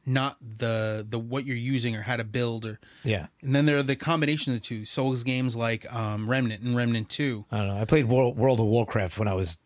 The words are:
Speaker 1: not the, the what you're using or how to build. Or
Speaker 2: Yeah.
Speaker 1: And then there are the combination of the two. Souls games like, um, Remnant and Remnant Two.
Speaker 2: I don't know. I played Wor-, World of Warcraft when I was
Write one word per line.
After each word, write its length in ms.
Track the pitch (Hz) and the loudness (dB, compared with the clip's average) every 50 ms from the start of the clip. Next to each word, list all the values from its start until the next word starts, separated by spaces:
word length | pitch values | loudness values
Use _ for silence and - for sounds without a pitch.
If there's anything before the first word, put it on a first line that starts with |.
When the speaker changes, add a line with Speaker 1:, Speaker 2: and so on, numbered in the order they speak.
| _ | _
Speaker 1:
not 320 | 131 127 135 131 139 - _ | 0 0 2 2 0 -4 _
the, 640 | 127 113 110 110 123 113 113 110 110 110 107 107 107 | -16 -16 -8 -4 -2 -2 0 0 -2 -2 -4 -6 -6
the 120 | 110 113 117 | -6 -6 -6
what 260 | 113 117 127 143 123 | -4 -4 -6 -6 -4
you're 120 | 139 127 | -4 -6
using 380 | 117 120 131 135 127 117 123 113 | -4 -2 0 0 0 0 -2 -2
or 80 | 107 104 | -4 -4
how 120 | 123 127 | -4 -4
to 80 | 113 113 | -4 -4
build. 420 | 107 104 123 123 117 117 110 110 | -4 -2 -2 -2 -2 -2 -4 -8
Or 140 | 110 107 - - - - - - | -10 -10 -12 -18 -20 -20 -6 -2
Speaker 2:
Yeah. 240 | 117 107 92 76 - _ _ | 0 0 0 -2 -8 _ _
Speaker 1:
And 120 | - 135 135 | -2 0 2
then 120 | 139 147 | 4 4
there 120 | 151 147 | 4 4
are 60 | 143 139 | 4 2
the 140 | 131 139 | 0 -2
combination 560 | 135 - 156 165 165 151 143 156 151 - 143 123 | -2 0 0 0 2 2 0 0 -2 -2 -4 -4
of 60 | 110 | -4
the 60 | - | -4
two. 200 | - 120 110 107 | -8 -8 -8 -6
Souls 380 | - - - 131 135 131 123 117 | -6 -2 0 0 0 0 0 -2
games 320 | 131 127 127 127 127 117 | -2 0 0 0 -2 0
like, 360 | 117 117 113 113 110 - - 123 | 0 0 0 0 -2 -4 -8 -6
um, 360 | 117 110 107 107 107 107 110 | -4 -2 -2 -2 -2 0 0
Remnant 320 | 127 135 127 113 107 98 113 | 2 2 2 0 -2 -4 -2
and 120 | 123 120 | 0 0
Remnant 320 | 120 120 120 117 113 107 - | 2 2 2 0 0 0 -2
Two. 360 | - - 147 139 120 104 104 _ | -2 -2 0 -2 -2 -6 -8 _
Speaker 2:
I 60 | - | -2
don't 100 | 107 104 | 0 0
know. 100 | 98 98 | 0 0
I 80 | 101 110 | -2 2
played 200 | 107 165 156 131 | 4 4 4 4
Wor-, 280 | 113 127 127 131 120 120 | 6 4 4 4 4 2
World 260 | 120 117 135 127 113 | 2 4 4 4 4
of 60 | 113 | 4
Warcraft 520 | 104 110 117 113 - - 113 95 90 - - | 4 4 4 2 2 0 -2 -2 -2 -2 -2
when 80 | 110 | 0
I 60 | 104 95 | 0 2
was 260 | 92 95 85 82 - _ | 0 -2 -2 -4 -10 _